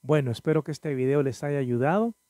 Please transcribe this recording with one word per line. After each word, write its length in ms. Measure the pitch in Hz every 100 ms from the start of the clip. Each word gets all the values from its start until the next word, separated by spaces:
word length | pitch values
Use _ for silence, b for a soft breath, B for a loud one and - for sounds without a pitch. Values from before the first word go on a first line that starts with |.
Bueno, 300 | - 151 131
espero 320 | 113 - 156
que 80 | 147
este 240 | 147 156 135
video 280 | 127 143
les 200 | 135 -
haya 160 | 147 143
ayudado 560 | 127 120 135 190 233 -